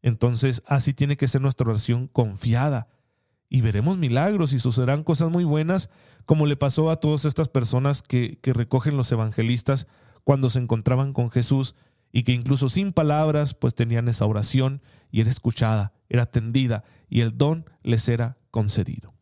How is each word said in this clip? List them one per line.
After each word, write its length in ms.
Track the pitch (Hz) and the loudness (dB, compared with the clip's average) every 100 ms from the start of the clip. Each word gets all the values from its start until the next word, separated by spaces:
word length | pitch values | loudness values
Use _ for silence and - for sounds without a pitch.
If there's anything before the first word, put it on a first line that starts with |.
Entonces, 600 | - 113 123 120 135 123 - | -2 0 0 0 -2 -2 -2
así 260 | 143 135 | 0 0
tiene 240 | 139 143 143 | -2 -2 0
que 100 | 139 | 0
ser 140 | 139 | 0
nuestra 260 | 135 127 117 | -2 -2 -2
oración 400 | 107 - 120 131 | -2 0 -2 -2
confiada. 800 | - 113 98 - 117 143 131 - _ _ _ _ _ _ | 0 0 -2 -2 0 0 -2 -6 _ _ _ _ _ _
Y 100 | 135 | 0
veremos 360 | 117 101 135 190 | 2 2 0 0
milagros 560 | 147 120 170 208 156 | 0 2 2 2 0
y 60 | 135 | 0
sucederán 440 | 127 117 127 143 | 0 0 2 0
cosas 280 | 156 156 165 | 0 0 2
muy 120 | 175 | 0
buenas, 460 | 175 151 156 185 - _ _ _ - | 0 0 0 -2 -4 _ _ _ 0
como 200 | 156 147 | 2 2
le 100 | 143 | 2
pasó 360 | 139 127 160 | 0 2 0
a 60 | 160 | 2
todas 280 | 156 151 151 | 0 0 -2
estas 240 | 139 156 | -2 -2
personas 540 | 135 117 127 139 143 | 0 0 0 0 -2
que, 340 | - 127 120 - | -2 -2 -2 -4
que 120 | - | -2
recogen 420 | 117 117 131 151 143 | -2 0 0 0 -2
los 160 | 120 | 0
evangelistas 760 | 117 110 104 113 123 - 135 - _ _ _ | -2 -2 -2 -2 -2 0 -2 -4 _ _ _
cuando 280 | - 139 131 | 0 2 2
se 80 | 120 | 0
encontraban 540 | 123 113 107 127 135 | -2 -2 0 0 0
con 180 | 135 120 | -2 -2
Jesús 440 | 123 117 135 131 - _ _ _ | 0 0 0 -2 -8 _ _ _
y 100 | - | -2
que 80 | 120 | 0
incluso 380 | 123 120 135 131 | 0 0 0 0
sin 240 | 143 196 | 0 0
palabras, 640 | 175 156 147 156 147 147 - | 0 2 2 2 0 -2 -2
pues 180 | 123 | -4
tenían 340 | - 117 117 120 | 0 -2 0 -2
esa 200 | 113 107 | 0 0
oración 560 | 107 104 131 131 139 _ _ _ | 0 0 0 0 -4 _ _ _
y 120 | 107 | 0
era 100 | 110 | 0
escuchada, 600 | 131 - - 113 110 101 _ _ | 0 -4 0 0 0 -2 _ _
era 140 | 120 | -2
atendida 600 | 120 123 113 120 127 110 - _ _ | 0 -2 -2 0 0 -2 -6 _ _
y 120 | 120 | 0
el 180 | 117 117 | 0 2
don 260 | 143 165 160 _ | 0 0 -6 _
les 260 | - 113 113 | -2 0 0
era 300 | 117 117 - _ | -2 -2 -8 _
concedido. 640 | 113 104 107 95 - - _ | -2 -2 -2 -4 -8 -14 _